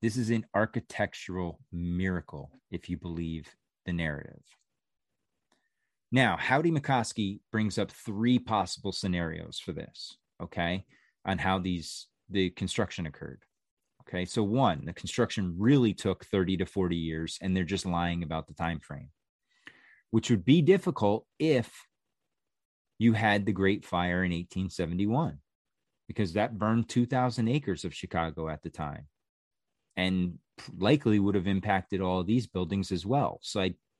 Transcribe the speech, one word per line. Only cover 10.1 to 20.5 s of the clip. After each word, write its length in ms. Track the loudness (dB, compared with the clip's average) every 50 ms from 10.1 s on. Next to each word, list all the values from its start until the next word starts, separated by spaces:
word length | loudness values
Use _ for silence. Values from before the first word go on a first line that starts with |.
| -18 _ _ _ _ -14 -14
okay, 420 | -10 -4 -2 -2 -2 -2 -4 -6 _ _ _ _ _ _ _ -4
on 120 | -2 -2 0
how 200 | 0 0 0 0
these, 500 | 0 0 -2 -4 -4 -8 -12 -14 -16 -18 _ _ _ -4
the 200 | 0 2 2 0
construction 560 | 0 -2 -4 -4 -2 -2 -2 -2 -4 -6 -8
occurred. 380 | -8 -10 -12 -14 -14 -14 -16 _ _ _ _ _ _ _ _ _ _ _ _
Okay, 240 | _ -8 -6 -6 -4
so 180 | -4 -2 0 0
one, 400 | 2 2 4 4 2 2 0 -4
the 80 | -10 -10
construction 640 | -10 -10 -6 0 0 0 0 0 -2 -4 -4 -2 0
really 360 | 4 6 6 6 6 4 2
took 320 | 0 0 -2 -2 -2 -4
thirty 320 | -2 0 0 2 2 2 0
to 80 | -2
forty 320 | -2 -2 -2 0 0 0 0
years, 420 | -2 -2 -4 -4 -4 -6 -8 -6
and 140 | -4 -2 0
they're 80 | 0 0
just 220 | 0 -2 -2 -2
lying 380 | 0 0 0 0 0 0 -2 -4
about 240 | -4 -4 -6 -6 -8
the 60 | -8
time 280 | -6 -4 -4 -4 -4
frame, 280 | -8 -12 -14 -14 -14 -16 -20 _ _ _ _ _ _ _ _ _ -20 -20 -20 _ _ -20 _ _ _ _
which 200 | 0 2 2 4
would 140 | 2 2 4
be 180 | 6